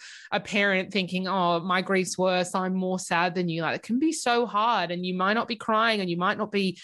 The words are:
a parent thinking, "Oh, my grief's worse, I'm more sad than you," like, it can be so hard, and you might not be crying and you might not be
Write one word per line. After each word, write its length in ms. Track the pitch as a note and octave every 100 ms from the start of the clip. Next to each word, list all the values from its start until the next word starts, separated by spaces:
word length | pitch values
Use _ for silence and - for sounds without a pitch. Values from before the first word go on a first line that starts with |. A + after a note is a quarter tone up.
| - - -
a 80 | G#3
parent 520 | G#3 G#3 G3+ F#3 F#3+
thinking, 360 | G3 F3+ F3+ F#3
"Oh, 340 | F#3+ F3 E3+
my 200 | F3 F#3
grief's 360 | F#3 F#3+ F#3 -
worse, 360 | F#3 F3+ F3+
I'm 220 | F#3+ F#3 F#3
more 240 | F#3 F#3
sad 340 | - E3+ F3+
than 140 | F3 F3
you," 140 | E3
like, 160 | D#3+ C3
it 60 |
can 160 | - A#3+
be 120 | D#4+
so 340 | D#4 B3+ A#3+ A#3+
hard, 460 | G3+ A3+ A3 E3+
and 140 | F3 F3+
you 80 |
might 200 | F#3 F#3
not 140 | A3 -
be 80 | A3+
crying 460 | - G#3+ A3+ G#3+
and 80 | F#3
you 80 | E3+
might 200 | F3+ G3+
not 140 | G#3+
be 260 | G3+ F#3+ F3+